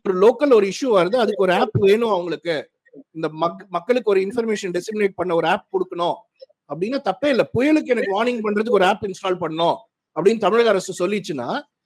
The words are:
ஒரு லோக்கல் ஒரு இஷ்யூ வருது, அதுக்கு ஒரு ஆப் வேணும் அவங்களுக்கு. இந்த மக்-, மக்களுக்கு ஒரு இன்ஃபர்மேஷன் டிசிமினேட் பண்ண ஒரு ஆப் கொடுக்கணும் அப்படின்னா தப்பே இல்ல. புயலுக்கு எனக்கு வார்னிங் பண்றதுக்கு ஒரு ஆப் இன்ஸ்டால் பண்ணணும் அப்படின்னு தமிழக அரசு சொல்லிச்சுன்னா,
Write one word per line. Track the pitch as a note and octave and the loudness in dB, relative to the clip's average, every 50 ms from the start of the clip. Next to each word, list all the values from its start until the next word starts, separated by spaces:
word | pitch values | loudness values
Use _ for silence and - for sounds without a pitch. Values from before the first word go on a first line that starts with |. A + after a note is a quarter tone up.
| - | -4
ஒரு | G3+ F#3+ F#3 | -2 0 4
லோக்கல் | F#3+ A3+ B3+ A#3+ D4 C#4+ C4 | 4 4 4 4 4 4 4
ஒரு | G#3+ G3+ | 4 4
இஷ்யூ | G3 F3+ - C#4 | 2 -2 -4 -2
வருது, | C4 A3+ F#3+ E3+ F3 G3+ | 2 4 4 4 2 2
அதுக்கு | B3+ A#3 G#3 G#3+ - G3 | 0 0 0 0 0 2
ஒரு | F#3 F3 | 2 2
ஆப் | F#3+ A#3+ A#3 - | 2 0 0 0
வேணும் | - G#3 G3 G3+ A3 A#3+ A#3 | 2 4 4 4 4 2 0
அவங்களுக்கு. | G#3 F3+ F3 F3 D#3+ C#3+ - E3+ E3 C#3+ - - _ _ _ _ - C#3+ - _ | 0 -2 -2 -4 -8 -6 -4 -4 -4 -4 -4 -10 _ _ _ _ -20 -20 -20 _
இந்த | - D#3+ D#3+ D#3 | -12 -8 -8 -6
மக்-, | D#3 D#3 E3 E3+ F#3+ G3 - - | -4 -2 -2 -2 -4 -4 -12 -8
மக்களுக்கு | F3+ F3 E3+ - B3 B3+ A#3 G#3+ | -8 -6 -2 0 0 0 2 2
ஒரு | G3+ F#3+ | 2 2
இன்ஃபர்மேஷன் | F#3+ G3 B3 B3 A3+ A3+ G#3+ G3 - F#3 F3 F3+ | 2 -2 -2 -4 -2 -2 -2 -4 -4 -6 -6 -6
டிசிமினேட் | F3 - A3 G#3+ G#3 G3 F#3+ | -6 -6 -4 -2 -2 -2 -2
பண்ண | - F3 F3+ E3+ | -2 -4 -2 0
ஒரு | E3+ D#3+ | 0 2
ஆப் | - F#3 G3+ - _ - | 2 0 -2 -2 _ -4
கொடுக்கணும் | F#3+ F#3 F3+ - E3+ F3 F3 - - - _ _ _ - - _ _ _ - | -4 -4 -4 -6 -4 -4 -4 -4 -6 -10 _ _ _ -20 -20 _ _ _ -12
அப்படின்னா | D3+ D3+ F3+ G#3+ C4+ C4+ - - | -8 -6 -6 -4 -4 -4 -4 -4
தப்பே | - C#4+ - | -4 -2 0
இல்ல. | D4 C#4 A3 F3 - - - | 0 0 0 0 -2 0 0
புயலுக்கு | B3 D4 D#4 D4+ B3+ | 2 2 2 2 2
எனக்கு | - B3 A3+ G3 G3 F#3+ G3+ A3+ | 0 -2 -2 -2 -2 -2 -2 0
வார்னிங் | B3 B3 A#3 G#3+ | -2 -2 -2 -4
பண்றதுக்கு | G#3+ G#3 G#3 A3 A3 | -2 -2 -2 -2 2
ஒரு | G3+ G3 F#3 | 2 4 4
ஆப் | F3+ G#3 F#3+ - | 4 2 0 -2
இன்ஸ்டால் | G3+ F#3+ - - G3 F#3 F3+ | -10 -8 -6 -4 -4 -4 -4
பண்ணணும் | F3+ D#3 D#3+ D#3+ E3+ E3+ D3 - - _ _ _ _ _ - | -4 -6 -4 0 0 0 0 -2 -6 _ _ _ _ _ -4
அப்படின்னு | - D#3 G3+ A3+ A3 | 2 2 2 2 4
தமிழக | F#3+ F3+ G#3 A#3 A#3 A3+ | 2 2 4 4 4 4
அரசு | G3+ F#3+ F3+ - F3+ - F3+ F#3 | 2 2 0 -4 -6 -4 -4 -2
சொல்லிச்சுன்னா, | G#3 G#3 E3 - E3+ C3+ A#2 B2+ F#3 C4+ D4 _ _ _ _ | -2 -4 -6 -6 -8 -8 -6 -6 -6 -8 -8 _ _ _ _